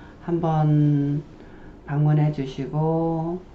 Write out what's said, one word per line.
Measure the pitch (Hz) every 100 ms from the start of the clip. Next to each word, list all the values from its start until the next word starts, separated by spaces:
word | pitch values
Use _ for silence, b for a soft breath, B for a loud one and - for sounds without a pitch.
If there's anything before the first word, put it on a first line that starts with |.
| B B
한번 | - 170 165 156 151 151 147 143 143 147 - - B B B B -
방문해 | 147 151 151 151
주시고 | 147 131 - 127 151 156 165 165 165 160 180 -